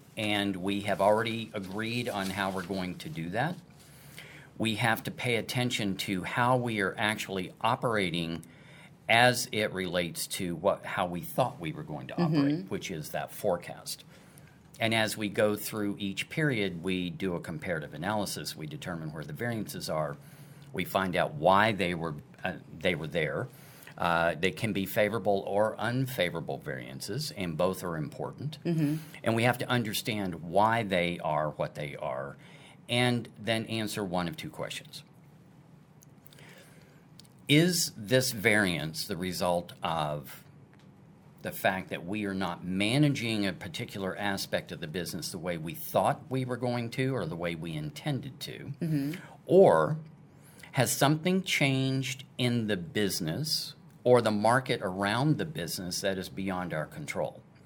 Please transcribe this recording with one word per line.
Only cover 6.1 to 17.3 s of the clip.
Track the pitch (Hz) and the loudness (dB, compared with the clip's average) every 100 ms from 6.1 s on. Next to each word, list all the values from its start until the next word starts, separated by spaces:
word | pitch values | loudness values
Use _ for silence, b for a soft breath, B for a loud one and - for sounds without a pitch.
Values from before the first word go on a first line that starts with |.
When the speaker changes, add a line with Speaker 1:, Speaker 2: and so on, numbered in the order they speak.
| 95 | -2
Speaker 1:
how | 87 - 120 127 | 0 2 4 4
we | 120 107 | 2 0
are | 95 - | 0 2
actually | 107 107 - 98 90 - | 0 0 -2 -4 -4 -2
operating | 113 123 131 110 92 85 82 82 - b b b b b - | 0 0 0 2 2 0 -2 -4 -8 b b b b b 2
as | 113 123 120 123 | 6 6 4 0
it | 110 107 | 0 0
relates | 92 92 87 87 80 - | 0 -2 0 0 -4 -6
to | - 92 | -4 -4
what, | 82 95 82 | 0 0 0
how | - - 92 | -2 -2 -2
we | 87 | -2
thought | - - 123 - | -4 0 0 -2
we | 82 | -6
were | 78 | -6
going | 78 147 127 | -8 -10 -6
to | |
Speaker 2:
Mm-hmm. | - 170 156 | 0 2 4
Speaker 1:
operate, | 143 156 190 | 2 2 -2
which | 95 - | -6 -6
is | 82 76 | -8 -6
that | 80 71 | -6 -6
forecast. | - 104 87 - - - - - b b b b b b - | -4 0 0 -2 -12 -10 -12 -14 b b b b b b -2
And | 113 | 2
as | 113 110 107 | 4 2 0
we | 107 | -2
go | 107 107 104 | 2 2 2
through | - 110 101 98 | -4 -4 -2 -2
each | 101 98 - | -4 -4 -6
period, | - 156 117 98 87 | 0 2 2 0 -2
we | 90 92 90 | -2 0 -2
do | 80 95 | -2 -2